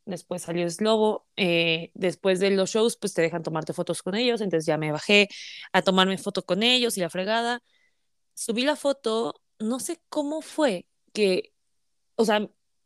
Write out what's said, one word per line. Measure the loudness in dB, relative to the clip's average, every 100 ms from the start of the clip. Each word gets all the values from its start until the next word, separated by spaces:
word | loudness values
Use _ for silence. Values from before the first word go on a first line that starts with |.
| -12
después | -10 -8 -10
salió | -6 -2 -2
Slobo, | 0 2 4 2 0 _ -2
eh, | 2 2 2 0 -4 -2
después | -2 0 0 2
de | 2
los | 2 2
shows, | 2 0 0
pues, | -4
te | 0
dejan | 0 0
tomarte | -4 -4 -4
fotos | -4 -4 -4
con | -4 -2
ellos, | 0 0
entonces | 0 0 0
ya | 0
me | 0
bajé | -2 4 6 4 -2 -16 -16 -2
a | 0
tomarme | 4 4 4 2
foto | -4 -4 -2
con | 0
ellos | 2 2 0 -2
y |
la | -4
fregada, | -4 -2 -2 -2 -4 _ _ _ _ _ _ _ -10
subí | -6 -2
la | 0 0
foto, | -2 -2 -2 -2 -4 -8 _ -8
no | -4 -4
sé | -6 -10 -6
cómo | -4 -4 -4
fue | -6 0 0 0 -8 _ _
que, | 0 2 2 -4 _ _ _ _ _ _ 0
o | 2
sea, | 2 0 _ _ _